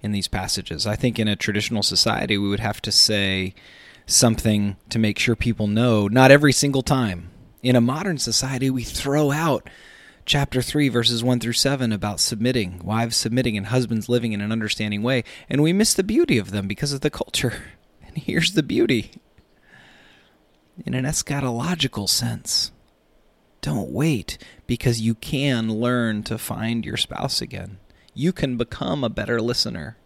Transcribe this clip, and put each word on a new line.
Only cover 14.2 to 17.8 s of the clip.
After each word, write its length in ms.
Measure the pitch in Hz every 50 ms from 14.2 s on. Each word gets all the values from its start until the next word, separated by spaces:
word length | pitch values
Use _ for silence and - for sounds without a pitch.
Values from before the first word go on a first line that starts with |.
| 113 117 107
in 80 | 101
an 100 | 101 107
understanding 500 | 113 113 107 107 - - 110 107 104 101
way, 220 | 104 123 135 123 110 - - - - -
and 140 | - 139 147
we 80 | 160
miss 220 | 175 196 214 - -
the 100 | - 190
beauty 340 | 196 214 294 349 311 156
of 140 | 117 98 -
them 160 | 95 104 98
because 240 | 98 101 - - 143 143
of 80 | 135
the 80 | - -
culture. 440 | - - - - - - - 120 -
<laughs> 60 | - - - - _